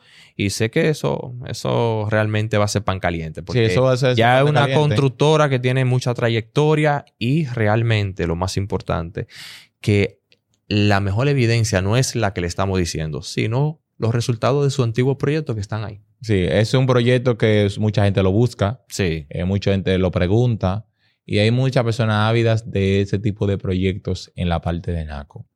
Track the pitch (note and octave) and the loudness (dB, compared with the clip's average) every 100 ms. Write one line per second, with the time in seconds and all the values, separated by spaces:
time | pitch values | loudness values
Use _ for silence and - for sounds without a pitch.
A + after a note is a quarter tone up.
0 | _ - - - G2+ - A2+ D#3+ D#3+ D3+ | _ -20 -14 -4 -2 -2 -2 0 0 0
1 | C#3+ C#3 - B2 - A#2 C3+ B2 A#2 A2 | -2 -4 -8 -12 -12 -8 -2 0 0 -2
2 | G#2 G#2+ G#2+ G#2+ G#2+ G#2+ G#2 G2+ G2 F#2+ | -2 0 0 0 0 0 2 0 -2 -2
3 | F2 E2+ D#2+ D#2 E2+ A#2+ A2+ F2+ C3 B2 | -2 -2 -6 -10 -4 0 2 2 2 2
4 | C3 B2 A#2 B2+ C#3+ D3 - C#3+ D3 A2 | 2 2 4 4 4 2 2 2 2 2
5 | C3+ - D3 D#3 D3 C3 B2 C3 B2+ B2+ | 0 2 2 4 2 0 0 0 2 0
6 | B2+ A#2 A#2+ A2+ A2+ - D3+ D3+ D3+ C#3+ | 0 -2 0 -2 -2 0 2 2 2 0
7 | - - A2+ D3+ D3 B2 G#2+ A2 A#2 A2 | -6 -6 -2 0 0 0 2 2 2 0
8 | G2+ F#2 E2+ E2+ F#2 - G2 F#2 - E2+ | -2 -2 -4 -2 -2 -4 -4 -4 -4 -6
9 | E2+ - - - - - - _ - G2+ | -6 -8 -12 -14 -20 -20 -20 _ 0 2
10 | G2 - _ _ _ _ - G#2 G#2 G2+ | 0 -4 _ _ _ _ -2 2 4 2
11 | G2 G2+ C#3 C#3+ A#2 A#2 A2 F#2+ G2 A#2 | 0 0 0 2 2 2 2 0 2 0
12 | C3 A#2+ G#2 F#2 F2 E2+ G2 F#2 F2 D#2+ | 0 0 -2 -2 -4 -2 0 0 -2 -4
13 | D#2 C2+ - - A2+ A#2+ D3+ D#3+ _ - | -6 -8 -8 -4 -2 0 -2 -4 _ -6
14 | A2 A#2+ A2+ A2+ A#2 C#3+ C#3+ C3 A#2 A2+ | -2 0 -2 -2 0 0 0 0 -2 0
15 | C3 C3 C#3+ D#3 D3+ A2 G2+ A2 G#2 G2+ | 0 0 -2 -2 -4 -6 -6 -8 -10 -14
16 | _ - A2 G2+ F2 F2 A2 C3 C3 B2 | _ -10 -2 0 2 2 2 2 2 2
17 | A#2+ B2+ B2 A2+ A2+ G#2+ G2+ G2+ G#2+ G2 | 4 2 2 2 2 4 2 0 -2 2
18 | G2+ G2 F#2+ G2 A#2+ - G2+ B2 - - | 2 2 2 4 2 0 -2 -4 -8 -4
19 | F#2+ D#2+ C#2+ - F2+ G2 G2 G2 F2+ F#2 | -2 -2 -6 -4 -2 0 0 0 2 2
20 | F#2 F2 F2 G#2+ B2 A2 F#2 G#2 - _ | 2 0 2 2 2 0 -2 -4 -8 _
21 | _ _ - G2+ G#2+ A#2+ C3 B2+ A#2 A2 | _ _ -4 0 2 2 0 0 0 0
22 | A2 G#2+ G#2+ A#2 A2+ A2+ A2+ G2 G2 G2 | 0 2 2 2 2 0 -2 -2 0 2
23 | G2+ G2+ G#2 G2 G2+ G2 G2 F#2 F#2+ G2+ | 0 -2 -2 -2 -2 -2 -2 0 0 -2
24 | - F2+ - - F2 E2 E2+ E2+ F2+ E2+ | -6 -8 -8 -6 -2 -2 -2 -6 -4 -6
25 | D2+ D2 C#2+ - - | -6 -10 -14 -18 -20